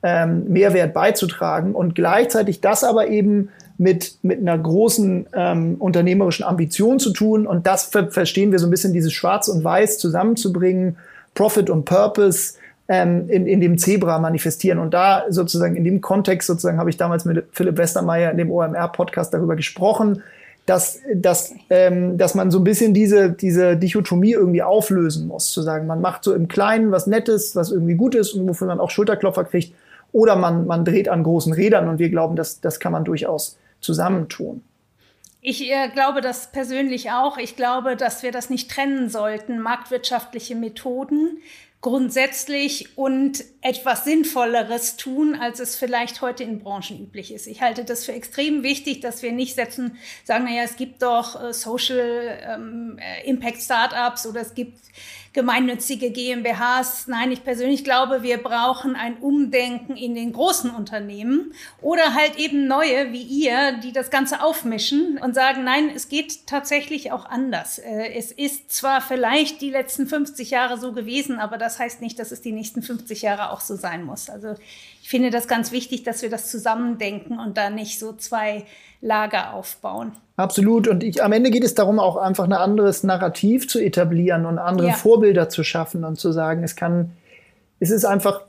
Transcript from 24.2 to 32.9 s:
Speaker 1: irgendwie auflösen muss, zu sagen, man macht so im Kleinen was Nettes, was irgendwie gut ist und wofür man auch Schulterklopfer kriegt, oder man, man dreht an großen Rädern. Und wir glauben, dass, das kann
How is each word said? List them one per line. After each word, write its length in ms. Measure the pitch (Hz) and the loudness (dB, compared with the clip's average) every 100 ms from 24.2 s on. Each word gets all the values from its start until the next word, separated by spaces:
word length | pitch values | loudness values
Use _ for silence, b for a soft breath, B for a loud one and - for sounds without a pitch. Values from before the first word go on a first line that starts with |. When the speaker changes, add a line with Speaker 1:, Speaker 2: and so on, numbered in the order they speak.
| 202 | 4
Speaker 1:
irgendwie 320 | 233 180 170 | 4 4 4
auflösen 640 | 180 208 214 190 165 156 160 | 4 2 4 2 2 0 -6
muss, 240 | 165 - | -4 -4
zu 100 | - | -2
sagen, 260 | 160 156 160 | -2 -2 -2
man 140 | 160 | 0
macht 220 | 180 175 - | -2 -2 0
so 80 | |
im 140 | 190 170 | 2 2
Kleinen 420 | - 202 226 220 | 2 2 4 4
was 160 | 185 185 | 4 4
Nettes, 480 | 220 220 214 208 185 | 2 2 0 0 -2
was 160 | 170 | 0
irgendwie 240 | 190 165 170 | 2 2 2
gut 200 | 247 233 | 4 4
ist 180 | 208 | 2
und 140 | 202 185 | 0 -2
wofür 180 | 170 190 | -2 -2
man 120 | 175 | -2
auch 80 | 175 | -2
Schulterklopfer 560 | - 208 208 196 185 175 | 2 2 2 0 0 0
kriegt, 280 | 180 170 b b b b | -2 -2 b b b b
oder 240 | 233 226 190 | 4 6 6
man, 300 | 175 170 175 | 4 2 0
man 180 | 170 | 0
dreht 240 | 170 165 202 | 2 2 2
an 140 | 175 | 2
großen 300 | 160 170 160 | 2 2 2
Rädern. 340 | 160 202 208 170 | 2 4 4 4
Und 100 | 160 | 0
wir 100 | 170 | 0
glauben, 260 | 170 165 165 | 2 0 -2
dass, 240 | 160 - | -4 -4
das 180 | 175 - | -6 -4
kann 100 | 180 | -4